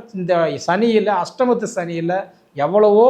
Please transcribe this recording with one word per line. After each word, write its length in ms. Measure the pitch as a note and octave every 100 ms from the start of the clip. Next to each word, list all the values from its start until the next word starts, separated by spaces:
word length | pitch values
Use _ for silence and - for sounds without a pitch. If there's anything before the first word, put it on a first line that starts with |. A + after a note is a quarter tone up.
| - F#3
இந்த 140 | F3 E3+ D#3+ C3+ -
சனியில, 420 | F#3+ A#3 A3 G#3 F#3+
அஷ்டமத்து 460 | F3 - B3 G#3+ G#3
சனியில 380 | F#3+ E3+ E3 E3 F#3+ F#3+ _ _ C#3
எவ்வளவோ 400 | D3+ G3+ G#3+ G#3